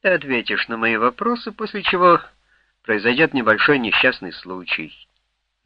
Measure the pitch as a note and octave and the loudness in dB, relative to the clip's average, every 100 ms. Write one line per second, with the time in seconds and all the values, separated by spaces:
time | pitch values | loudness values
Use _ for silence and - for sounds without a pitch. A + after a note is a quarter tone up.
0 | F#3+ E3+ C#3 A#2+ G#2 G2+ - A#2 A2+ A2 | 0 0 -2 -4 -2 -4 -4 -2 -2 0
1 | A#2+ - A#3 A#3+ A3+ - G#3+ G#3 - F#3 | 0 -2 -4 -4 -8 -10 -10 -6 -4 4
2 | F3+ E3+ - _ _ _ _ _ - G#2+ | 4 4 0 _ _ _ _ _ -4 -2
3 | A2+ B2+ D#3 C3+ A2 G#2 - C#3 A2 - | 0 2 2 2 2 4 4 2 0 2
4 | B2+ - F2+ - F#2 F#2 F2+ - D#2 - | 0 0 -8 -14 -14 -12 -6 -6 -8 -16
5 | _ _ _ _ _ _ | _ _ _ _ _ _